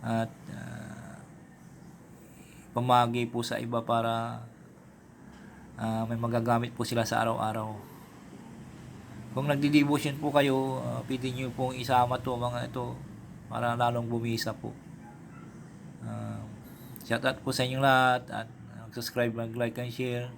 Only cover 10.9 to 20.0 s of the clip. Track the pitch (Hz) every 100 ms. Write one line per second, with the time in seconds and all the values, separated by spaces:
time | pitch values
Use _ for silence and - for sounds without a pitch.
10.9 | 120 123 131 127 127 131 117 127 127 123
11.9 | 127 123 127 123 123 120 120 120 131 123
12.9 | 127 139 - - - - 117 120 120 120
13.9 | 120 117 117 117 113 - 107 113 - -
14.9 | - - - - - - - - - -
15.9 | - 117 113 110 110 110 107 - - -
16.9 | - - 117 131 131 135 131 127 131 135
17.9 | 131 127 127 123 107 113 - 117 110 113
18.9 | 113 117 123 120 117 117 117 117 117 120
19.9 | 120